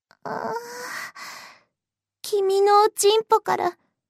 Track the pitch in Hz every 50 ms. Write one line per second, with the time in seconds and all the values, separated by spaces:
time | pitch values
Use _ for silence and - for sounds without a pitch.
0 | _ _ _ _ - - - - - 359 440 466 480 480 480 494 494 494 - -
1 | - - - - - - - - - - - _ _ _ _ _ _ _ _ _
2 | _ _ _ _ - - 427 403 392 381 392 392 403 403 403 415 427 440 - -
3 | - 403 427 440 440 - 440 427 - - - - - 359 - _ _ _ _ _
4 | _